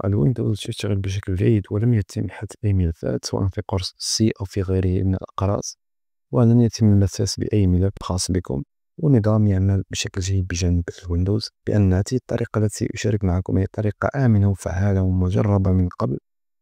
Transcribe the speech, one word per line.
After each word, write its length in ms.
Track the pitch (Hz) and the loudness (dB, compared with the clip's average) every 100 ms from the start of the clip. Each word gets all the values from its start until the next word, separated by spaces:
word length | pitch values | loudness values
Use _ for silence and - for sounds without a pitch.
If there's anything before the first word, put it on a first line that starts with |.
| 98 | 0
الويندوز 580 | 101 139 117 113 104 - | 2 0 0 -2 -4 -6
يشتغل 260 | - 104 98 | -6 -4 -2
بشكل 400 | 98 98 - 92 | -2 -4 -4 0
جيد 280 | 107 107 - | 2 2 0
ولم 220 | 104 120 | -2 2
يتم 360 | 113 - 107 107 | 0 -2 -6 -8
حذف 200 | - 104 - 107 | -8 -14 -4 0
أي 80 | |
ملفات 520 | 95 85 - - 123 - | 2 0 -2 -4 -4 -4
سواء 220 | 110 98 | -2 -2
في 140 | - - | -4 -6
قرص 280 | 95 - - | -6 -6 -10
سي 340 | - - 110 - | -6 0 0 0
أو 60 | 95 | -6
في 160 | 101 | -4
غيره 420 | 92 95 92 92 | -2 0 0 0
من 120 | 95 92 | 0 -2
الأقراص، 640 | - - 98 101 - - _ _ _ _ _ | -6 -4 -2 -2 -6 -14 _ _ _ _ _
ولم 300 | 135 117 120 | 2 4 4
يتم 240 | 113 - 110 | 2 2 4
المساس 540 | 101 98 - 104 - | 4 2 -2 -4 -4
بأي 280 | - 104 95 | -2 2 2
ملف 260 | 90 98 - | 2 0 -2
خاص 300 | - 92 - | -6 -4 -2
بكم، 320 | 90 - 67 - _ _ - | -2 -2 -6 -8 _ _ -4
والنظام 500 | 156 123 104 110 104 | 2 4 4 4 4
يعمل 360 | 95 95 98 - | 2 2 0 -2
بشكل 320 | - - 95 | -8 -8 -6
جيد 260 | 92 98 92 | -2 -2 -2
بجانب 360 | 90 90 87 85 - | -2 0 0 -2 -8
الويندوز، 460 | 87 85 92 107 - - - | -6 -2 0 -2 -4 -8 -2
بأن 260 | 104 95 | 2 4
هذه 100 | 92 - | 2 0
الطريقة 460 | 127 - 120 113 107 | -4 -4 -6 -2 -2
التي 280 | 104 - - | -2 -2 -6
أشارك 300 | 113 113 107 | -4 -2 0
معكم 340 | 95 90 92 98 | 0 0 0 -2
هي 80 | 95 | -2
طريقة 360 | - 107 - 95 139 | -2 -4 -2 -4 0
آمنة 340 | 127 107 101 | 2 4 2
وفعالة 520 | 95 - 90 101 95 | 0 -4 -2 0 2
ومجربة 720 | 95 92 90 110 107 101 95 | 2 0 0 2 2 2 2
من 180 | 92 90 | 2 0
قبل، 280 | - 113 - - _ _ _ | -2 -6 -6 -10 _ _ _